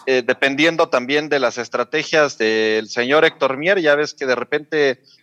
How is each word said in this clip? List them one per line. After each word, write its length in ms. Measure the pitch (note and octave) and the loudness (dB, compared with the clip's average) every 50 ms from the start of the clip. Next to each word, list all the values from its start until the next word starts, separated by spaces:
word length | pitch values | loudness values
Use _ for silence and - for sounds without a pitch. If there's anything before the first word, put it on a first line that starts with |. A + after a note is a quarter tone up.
| - | -2
eh, 160 | - C3 B2+ A#2+ | 0 0 0 2
dependiendo 640 | A#2+ B2+ - - C#3 C#3 C3+ D#3 E3+ E3 D#3+ E3+ E3 | 0 -2 0 0 -2 0 2 0 2 2 0 0 0
también 400 | - B2+ B2 B2 C#3+ D3 D3+ D3+ | 0 -2 -2 0 -2 -2 -2 0
de 100 | D3 C#3 | -2 0
las 200 | C3 A#2 - B2 | 0 -2 -2 -4
estrategias 800 | A#2 - - B2 B2 - - D#3 D3 - - D#3 D3 C#3 - - | -8 -6 -4 -6 -4 -4 -4 -6 -4 0 2 2 2 2 0 -2
del 500 | A2+ A2 A2 A2 A2 A2 A2 A2 A2 G#2+ | -2 0 0 0 0 0 0 -2 -2 -4
señor 380 | - B2 A#2+ B2+ C#3+ D#3 D#3+ | -4 -4 -2 2 2 4 4
Héctor 320 | D#3+ D#3 - C#3+ C3 C3 C3 | 2 2 0 -2 -2 -2 0
Mier, 200 | D3+ F3+ G3+ G3 E3 | 0 0 0 2 2
ya 120 | D3 C#3+ | 2 2
ves 200 | D3 D3+ C#3+ - | 2 0 -2 -6
que 100 | - C#3+ | -6 -2
de 100 | C3 B2 | -2 -2
repente 680 | A#2 A#2 - D3 D3+ D3+ - D#3+ D3+ D3 C3+ B2 - _ _ _ _ | -2 -2 -4 -4 -6 -4 -4 -2 0 0 0 0 -4 _ _ _ _